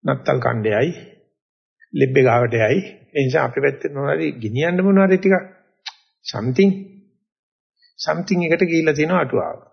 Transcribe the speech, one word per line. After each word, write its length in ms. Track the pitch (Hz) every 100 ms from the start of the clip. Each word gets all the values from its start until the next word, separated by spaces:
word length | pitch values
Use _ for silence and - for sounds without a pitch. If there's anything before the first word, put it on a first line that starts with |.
නත්තල් 360 | - 135 - 135
කණ්ඩයයි, 500 | 123 117 107 107 156 165 - _ _ _ _ _ _ _ _
ලෙබ්බේ 300 | - 135 131
ගාවට 300 | 127 120 120 117
යයි. 220 | 107 160 - - _
ඒ 140 | 151
නිසා 220 | 131 151
අපි 160 | 127 131
පැත්තේ 300 | 139 139 -
මොනවාරි 360 | 139 139 156 156
ගෙනියන්න 480 | 135 110 120 160 180
මොනවාරි 360 | 190 196 190 185
ටිකක් 180 | 190 190 - _ _ _ - - _ _ -
something, 460 | - 113 127 196 190 - - _ _ _ _ _ _ _ _ _ _
something 400 | - 160 185 180
එකට 220 | 170 170
ගිහිල්ලා 300 | 180 165 160
තියෙනවා 280 | 147 156 180
අටුවාව. 360 | 135 123 80 - _